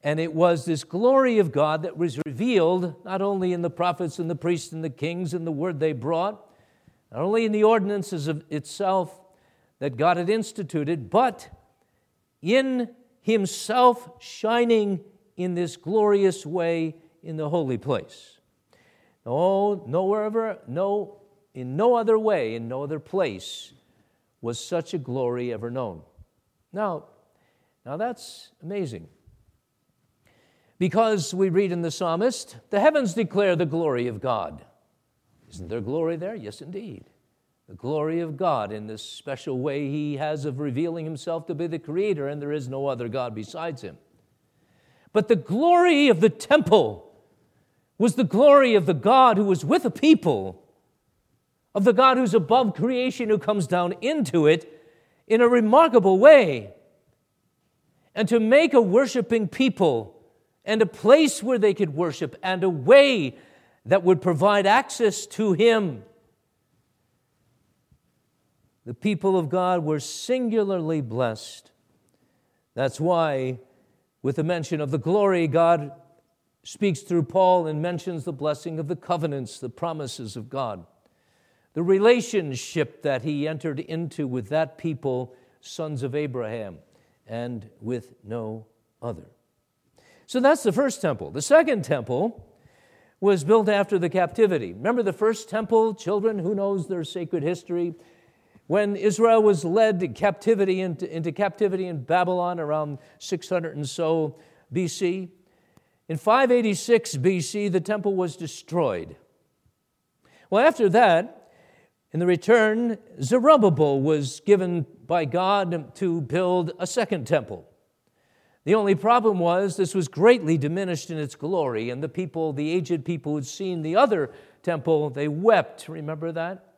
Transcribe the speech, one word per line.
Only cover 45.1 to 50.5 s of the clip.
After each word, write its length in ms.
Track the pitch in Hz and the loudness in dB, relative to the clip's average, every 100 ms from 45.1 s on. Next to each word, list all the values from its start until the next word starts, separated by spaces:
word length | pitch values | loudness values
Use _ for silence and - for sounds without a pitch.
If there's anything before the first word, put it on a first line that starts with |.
But 160 | 214 - | -2 2
the 60 | 214 | 0
glory 720 | - 202 330 349 359 294 285 | 0 0 4 6 6 6 4
of 120 | 185 | 4
the 80 | 208 | 4
temple 840 | - - 294 - 214 120 95 - _ _ _ _ _ _ _ _ _ | 2 2 2 6 4 4 -4 -18 _ _ _ _ _ _ _ _ _
was 160 | 233 | 0
the 100 | 190 | 2
glory 520 | 202 196 285 277 254 214 | 0 4 8 8 8 4
of 100 | 156 | 2
the 80 | |
God 440 | 160 196 262 254 202 | 0 4 8 8 6
who 80 | 202 | 2
was 200 | 180 139 | 0 2
with 180 | 339 | 0
a 60 | 269 | 0
people 760 | - 294 311 175 113 95 | 0 6 6 4 0 -4